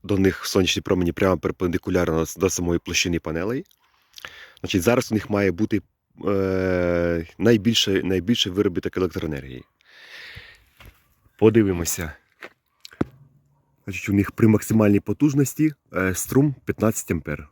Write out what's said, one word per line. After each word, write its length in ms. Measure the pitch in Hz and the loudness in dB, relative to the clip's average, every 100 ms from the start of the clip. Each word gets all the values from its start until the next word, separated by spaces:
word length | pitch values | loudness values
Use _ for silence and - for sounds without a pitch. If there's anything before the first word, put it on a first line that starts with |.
до 160 | 95 101 | -2 2
них, 280 | 95 - - | 2 0 -2
сонячні 360 | 101 90 - | 0 0 -2
промені, 300 | - 92 87 | -2 0 0
прямо 260 | - 98 87 | 2 2 2
перпендикулярно 880 | 87 - 90 87 - 90 85 80 80 - | -2 -2 -2 -2 -2 0 2 0 -2 0
до 140 | 92 | -2
самої 280 | - 87 85 | 0 -2 -2
площини 400 | - 82 92 85 | -2 -2 -2 -2
панелей. 460 | - 80 95 135 196 _ _ _ _ - - - - _ | -4 -6 -4 -6 -10 _ _ _ _ -20 -20 -20 -20 _
Значить, 220 | - 98 | -2 0
зараз 300 | 87 123 - | 2 0 0
у 20 | |
них 160 | 107 - | -4 -2
має 220 | 101 98 | 0 0
бути, 300 | 87 107 104 _ _ _ _ - | -2 -4 -4 _ _ _ _ -4
е, 1000 | 98 95 95 92 90 87 87 85 85 82 - | -2 -2 -2 0 0 0 0 0 -2 -6 0
найбільше, 640 | 101 113 95 110 - 95 | 4 4 2 0 0 0
найбільший 500 | 85 95 87 120 98 | 0 -2 0 -2 -2
виробіток 440 | 92 101 87 92 92 | 0 0 -2 -6 -4
електроенергії. 680 | 90 - 82 69 65 62 - _ _ - - - - - - - _ _ - _ _ _ _ _ | -4 -4 -6 -8 -10 -16 -18 _ _ -20 -20 -20 -20 -20 -20 -20 _ _ -20 _ _ _ _ _
Подивимося. 720 | 110 110 101 87 82 - 80 - _ _ - _ _ _ - - - _ - _ _ _ _ _ | 6 6 2 0 -4 -6 -8 -10 _ _ -20 _ _ _ -20 -8 -8 _ -20 _ _ _ _ _
Значить, 240 | - 95 - | -14 -10 0
у 40 | |
них 200 | 101 98 | 0 0
при 160 | - 113 | 2 4
максимальній 520 | 107 - 110 104 101 | 4 2 4 4 4
потужності, 720 | - 104 151 139 135 - 156 147 _ 90 | 0 0 2 2 0 0 -2 -2 _ -4
е, 180 | 92 | -2
струм 400 | 90 - 131 147 131 | -2 0 2 2 -2
п'ятнадцять 460 | - - 110 - - | -8 0 0 0 -6
ампер. 380 | 85 80 73 73 | -6 -6 -12 -12